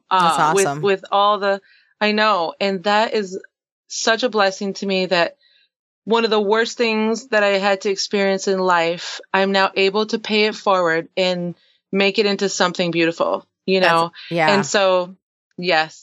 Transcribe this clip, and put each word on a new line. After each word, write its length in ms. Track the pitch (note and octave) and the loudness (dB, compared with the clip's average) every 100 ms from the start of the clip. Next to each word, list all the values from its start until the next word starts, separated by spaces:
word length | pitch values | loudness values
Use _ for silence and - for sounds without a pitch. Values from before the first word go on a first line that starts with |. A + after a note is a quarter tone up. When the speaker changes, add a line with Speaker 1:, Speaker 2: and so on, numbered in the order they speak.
| _ | _
Speaker 1:
uh, 260 | F#3 E3+ D#3 | 2 2 2
Speaker 2:
That's 220 | D#3 F#3 | 2 2
awesome. 220 | F#3+ C#3+ | 0 0
Speaker 1:
with, 180 | G3 F#3+ | 0 -2
with 40 | - | 0
all 280 | - G3+ G#3 | 2 2 2
the, 200 | G3 G3 - _ _ _ | 0 -2 -6 _ _ _
I 120 | G#3 | -2
know. 420 | G#3+ G#3+ F#3+ D#3+ - | 2 2 0 -2 -4
And 240 | G3 G3 | -4 -2
that 320 | G#3 G#3 A3 A3 | 0 0 2 -2
is 240 | G3 F#3 - _ _ _ _ | -6 -10 -14 _ _ _ _
such 340 | - A#3+ A3+ | -4 -2 0
a 80 | B3 | 0
blessing 440 | G#3 G3 F#3+ G3+ F#3+ | 0 0 0 -6 -6
to 100 | G3 | -4
me 220 | F#3 F3+ | -2 0
that 300 | F3+ E3+ - _ _ _ _ _ _ - | 0 0 -4 _ _ _ _ _ _ -2
one 180 | A3+ | 0
of 60 | A3+ | 2
the 100 | G#3+ | 0
worst 380 | G3+ A3 A#3 - | 2 0 0 -2
things 500 | A#3 A3 A3 A3+ - | -2 0 0 -4 -2
that 160 | G#3+ | 0
I 140 | G3+ G3 | 2 2
had 240 | G3+ G3 | 0 0
to 80 | G#3 | -2
experience 580 | G3 - G3+ G3 F#3+ G3+ | -4 -2 0 0 0 -2
in 120 | F#3+ | 0
life, 600 | F#3 F3 E3 F3 - - - | 2 2 0 -2 -8 -14 -4
I'm 180 | F#3+ G3 | 0 2
now 200 | G3 F#3+ - | 2 0 2
able 300 | F#3+ G3+ G#3+ | 0 0 -2
to 120 | A3+ | -4
pay 260 | G#3+ G#3+ G#3+ | -2 0 0
it 100 | G#3+ | 0
forward 540 | G#3+ F#3 F3 E3 D#3+ - | 0 2 2 0 -2 -2
and 360 | F#3 F3+ F3 E3 _ _ _ | 0 0 -4 -8 _ _ _
make 260 | G3 G3 G3 | 0 0 2
it 80 | G3+ | 0
into 220 | G3 G3 | 0 -2
something 440 | - F3+ E3+ F3 | 0 -2 0 -2
beautiful, 540 | E3 D#3+ E3 E2 F#2+ - _ - | 0 -2 0 -4 -4 -8 _ -2
you 160 | F#3+ | 2
Speaker 2:
That's 100 | F3+ | 2
Speaker 1:
know? 200 | E3 E3+ - - | 2 0 -6 -6
Speaker 2:
yeah. 220 | E3+ D#3 | 0 2
Speaker 1:
And 120 | G3+ - | 2 0
so, 520 | G#3+ F#3+ F#3 F3+ F#3+ _ _ _ - | 0 2 2 -2 -10 _ _ _ -8
yes. 420 | F3+ D#3+ D#3 - | 0 0 0 -4